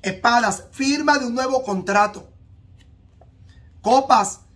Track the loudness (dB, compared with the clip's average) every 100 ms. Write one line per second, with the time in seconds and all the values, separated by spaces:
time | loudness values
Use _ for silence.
0 | -10 -2 2 2 0 -4 -12 -6 -2 0
1 | 0 0 0 -4 -2 -2 -4 -6 -2 0
2 | 0 -4 -20 _ -20 -20 _ _ _ _
3 | _ _ -20 _ -20 -20 -20 -8 2 2
4 | 4 2 2 -10 _